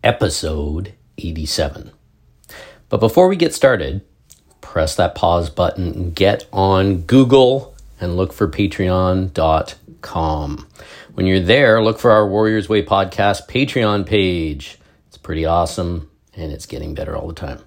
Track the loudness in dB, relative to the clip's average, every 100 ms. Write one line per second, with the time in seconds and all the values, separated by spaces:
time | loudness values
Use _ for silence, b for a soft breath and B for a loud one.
0 | 0 0 -2 -2 -4 -4 -4 -6 -8 -16
1 | _ -12 -10 -8 -6 -4 -4 -6 -18 _
2 | _ _ _ _ _ B B B _ 0
3 | 2 6 4 4 0 4 4 4 -2 -8
4 | -10 _ _ -20 _ _ -8 -2 -2 0
5 | -2 0 0 0 -2 -2 -2 -2 -6 -4
6 | -8 0 0 0 -4 0 2 2 2 -2
7 | 4 4 6 6 6 2 -6 -20 -20 -10
8 | -6 -2 -4 -2 -4 0 -4 -2 0 2
9 | 2 0 -2 -2 2 0 -2 -12 -20 -20
10 | -10 -4 -4 -4 -6 -10 -14 B B B
11 | B -2 0 2 4 4 6 4 2 2
12 | 4 4 4 2 2 0 0 0 2 0
13 | 0 0 0 0 -4 -2 -2 0 0 0
14 | 0 0 0 0 -4 -6 -12 -20 b b
15 | _ -20 -10 -4 0 0 0 -2 -6 -6
16 | -10 _ _ -14 -12 -12 -12 -12 -10 -10
17 | -8 -8 -10 -12 -12 -14